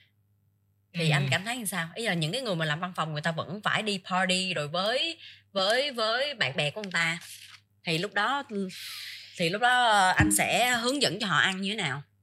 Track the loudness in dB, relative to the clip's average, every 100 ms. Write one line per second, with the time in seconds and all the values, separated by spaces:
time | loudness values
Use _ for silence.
0 | _ _ _ _ _ _ _ _ _ -2
1 | 2 2 2 0 -2 -6 -4 -4 -6 -4
2 | -2 0 0 -2 -2 -2 -2 -2 -4 -4
3 | -4 -2 -2 -4 -6 -4 0 0 0 -4
4 | -2 0 2 0 0 -4 -2 -2 0 0
5 | -2 -6 -16 -20 _ -2 2 2 0 -2
6 | 0 0 -2 -2 -2 0 -2 -4 -4 -2
7 | 0 -2 -10 -18 -18 -20 _ _ -4 -2
8 | -2 0 0 -2 -4 -6 -6 -8 -12 -12
9 | -12 -14 -14 -2 -2 2 4 6 6 6
10 | 6 6 4 4 2 2 2 2 0 2
11 | 0 0 0 2 2 2 -4 -2 -4 -4
12 | -10 _